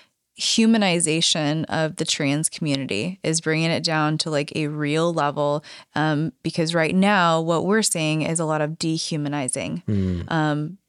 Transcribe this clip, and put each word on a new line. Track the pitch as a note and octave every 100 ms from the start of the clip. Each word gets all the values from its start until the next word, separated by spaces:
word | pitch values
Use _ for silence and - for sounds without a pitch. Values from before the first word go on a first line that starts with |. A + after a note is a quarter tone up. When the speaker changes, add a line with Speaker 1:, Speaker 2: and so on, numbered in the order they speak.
| _ _ _ -
Speaker 1:
humanization | - - A3+ A3+ G3 E3+ D#3+ D#3+ - E3 D3 D#3+ -
of | D#3+ D#3 -
the |
trans | - - C#3 D3 D#3+
community | - D#3 C3+ C3 G2 D#3+ F#3+
is | D#3 D#3+
bringing | D#3+ D#3+ E3
it | D3+
down | E3 D#3 D3+ D#3
to, | E3
like, | D3 D3+ D#3
a | D3
real | D3+ D3 D#3 E3+
level, | D#3+ C#3+ D3+ D3 D3+ - - -
um, | D3 D#3 D3 D#3+ -
because | E3 F3 D#3+
right | E3+ D#3+
now | F#3 G3 G3+ E3+ E3
what | E3 E3 F3
we're | A3
seeing | G#3 - D#3 D#3
is | D#3 E3
a |
lot | D#3 D3+
of | D3+ D#3+
dehumanizing. | E3 D#3+ - D#3 D3 D3 B2+ - - F3 -
Speaker 2:
Mm. | G2+ F#2 F2 -
Speaker 1:
Um, | E3 D3+ D3 D3+ F#3